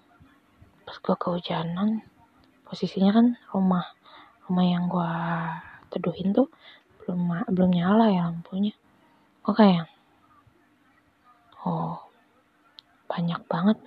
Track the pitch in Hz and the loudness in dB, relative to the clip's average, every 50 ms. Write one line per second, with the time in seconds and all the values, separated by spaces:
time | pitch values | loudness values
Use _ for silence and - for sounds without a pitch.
0 | _ _ _ _ - - _ _ _ _ _ _ - _ _ _ _ - - - | _ _ _ _ -20 -20 _ _ _ _ _ _ -20 _ _ _ _ -18 -18 -6
1 | - - 185 - - 185 175 180 - - 175 165 165 165 170 180 202 214 226 214 | -4 -4 -2 -2 -4 -4 -6 -4 -4 -6 -6 -6 -6 -6 -4 -2 -2 -2 -2 -4
2 | - - _ _ _ _ _ _ _ _ _ _ _ - 190 - 196 175 - 185 | -8 -12 _ _ _ _ _ _ _ _ _ _ _ -16 -10 -8 -6 -4 0 2
3 | 190 196 202 226 233 247 240 - - - - 190 190 185 185 180 - - - _ | 2 4 6 6 4 4 2 -2 -6 -6 -2 0 2 2 2 0 -2 -6 -12 _
4 | _ - - - - _ _ _ _ - 180 180 180 180 175 175 180 175 180 180 | _ -20 -20 -20 -20 _ _ _ _ -2 0 2 2 2 2 0 -2 -2 -2 -2
5 | 170 165 170 165 165 170 170 165 165 165 165 165 - - - - - - - 185 | -2 -2 -4 -4 -4 -4 -4 -4 -4 -6 -8 -10 -12 -18 -20 -20 -12 -10 -8 -6
6 | 175 170 170 - 180 190 202 254 269 - _ _ - - - _ _ _ _ - | -4 -6 -4 -4 -2 0 2 2 2 0 _ _ -20 -20 -20 _ _ _ _ -14
7 | - - 180 180 175 175 170 175 - - 185 180 185 180 180 175 170 185 208 226 | -10 -6 -4 -2 -2 -2 -2 -4 -4 -2 0 2 2 4 2 2 2 2 4 4
8 | 226 220 190 175 170 170 170 170 - - 190 190 208 208 - _ _ _ _ _ | 4 4 2 2 0 -2 -6 -8 -12 -8 -6 -4 -4 -4 -4 _ _ _ _ _
9 | _ _ _ _ _ _ _ _ - - 202 - 214 196 180 170 160 - _ _ | _ _ _ _ _ _ _ _ -4 0 4 6 6 6 6 4 0 -6 _ _
10 | _ _ _ _ _ _ _ _ _ _ _ _ _ _ _ _ _ _ _ _ | _ _ _ _ _ _ _ _ _ _ _ _ _ _ _ _ _ _ _ _
11 | _ _ _ _ _ _ _ _ _ _ - - - 180 165 165 170 165 165 - | _ _ _ _ _ _ _ _ _ _ -14 -8 -6 -4 -4 -4 -4 -6 -8 -12
12 | - - _ _ _ _ _ _ _ _ _ _ _ _ _ - - _ _ _ | -16 -20 _ _ _ _ _ _ _ _ _ _ _ _ _ -20 -20 _ _ _
13 | _ - - 180 170 170 165 - - - - 165 180 208 220 - - | _ -8 -6 -4 -4 -4 -4 -6 -6 -6 -4 0 2 2 2 0 -2